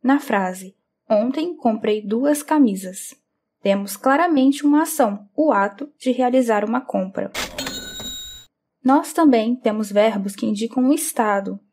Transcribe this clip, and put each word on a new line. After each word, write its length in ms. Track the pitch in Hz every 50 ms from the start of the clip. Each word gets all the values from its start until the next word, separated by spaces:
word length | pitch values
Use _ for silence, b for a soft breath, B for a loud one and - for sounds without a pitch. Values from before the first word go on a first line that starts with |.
Na 180 | - 247 277 285
frase, 560 | - - 226 202 190 185 185 185 190 185 _ _ _ _ _ _ _ _
"Ontem 480 | 226 208 220 254 269 320 311 359 339
comprei 460 | - - 240 214 220 - 220 214 214
duas 400 | 208 196 214 233 269 285 294 294
camisas", 720 | 294 - 311 302 269 220 196 190 190 185 185 - - - - _ _ _ _ _ _ _ _ _
temos 340 | _ 202 196 202 202 196 -
claramente 680 | - - 262 269 294 339 359 320 269 262 269 277 285 285
uma 160 | 294 294 302
ação, 440 | 330 320 - - 262 214 202 202 - _ _
o 160 | - 311 311
ato 400 | 240 202 196 202 202 - 277 - _ _
de 140 | - 262
realizar 540 | 247 254 254 247 247 262 254 233 220 208 208
uma 160 | 220 226 254
compra. 500 | 269 - - 196 190 190 190 - 196 196 - - - - - - - - - - - - - - - - - - - - - - - _ _ _ _ _ _ _ -
Nós 300 | 254 269 302 294 - -
também 420 | 349 330 294 247 233 214 233 247
temos 340 | 254 - 226 208 214 220 196
verbos 460 | 196 208 214 226 214 202 196 202 -
que 80 | - -
indicam 380 | 220 214 202 226 233 - 262
um 100 | 254 262
estado 680 | 302 320 320 - - - 226 214 202 202 196 196 190 196 _ _